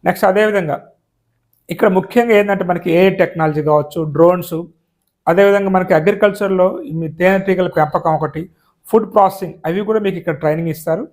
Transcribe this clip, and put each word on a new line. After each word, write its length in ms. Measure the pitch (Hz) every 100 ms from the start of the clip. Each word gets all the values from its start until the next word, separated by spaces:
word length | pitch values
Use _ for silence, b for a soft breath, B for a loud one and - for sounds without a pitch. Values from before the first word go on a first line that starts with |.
| 165
నెక్స్ట్ 200 | 175 196
అదేవిధంగా 480 | 190 214 202 160 - - _ _ _ _ _ _ _ -
ఇక్కడ 140 | 165 220 185
ముఖ్యంగా 360 | 185 240 240 214
ఏంటంటే 240 | 202 190 175
మనకి 160 | 175 175 165
ఏఐ 140 | 190 190
టెక్నాలజీ 420 | 170 165 156 151 147
కావచ్చు, 300 | 151 147 170 156 143
డ్రోన్స్, 420 | 170 180 - 165 170 _ _ _ _ _ -
అదేవిధంగా 380 | 175 202 202 196 190
మనకి 160 | 180 160
అగ్రికల్చర్లో 680 | 165 208 208 202 196 190 185 - 139 160
మీ 60 | 160 160
తేనెటీగల 480 | 185 196 196 180 175 -
పెంపకం 360 | 151 170 165 156
ఒకటి, 260 | 151 156 175 _ _ _ -
ఫుడ్ 180 | 220 202
ప్రాసెసింగ్ 420 | 214 190 - - - 160
అవి 120 | 185 208
కూడా 120 | 220 202
మీకు 100 | 185
ఇక్కడ 160 | 170 143
ట్రైనింగ్ 300 | 156 156 165 156
ఇస్తారు. 280 | - 165 302